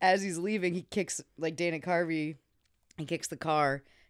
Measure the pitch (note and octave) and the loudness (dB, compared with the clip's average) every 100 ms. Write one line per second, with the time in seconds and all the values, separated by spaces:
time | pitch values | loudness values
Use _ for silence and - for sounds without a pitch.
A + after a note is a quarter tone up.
0 | F#3 F#3 G3 E3 F3+ G#3+ F3+ F3 E3 - | 4 4 2 -2 -2 0 0 -2 -4 -4
1 | E3 - - - D#3+ D3+ F3 D#3+ F3 F3 | -4 -4 -10 -6 -4 -2 -2 -2 0 0
2 | E3+ D#3+ D3+ D#3+ _ _ _ _ _ - | 2 0 -2 -6 _ _ _ _ _ -10
3 | D3 D#3+ - D3 D#3 D3+ C#3+ C#3 - _ | -6 -6 -6 -6 0 2 2 0 -6 _
4 | _ | _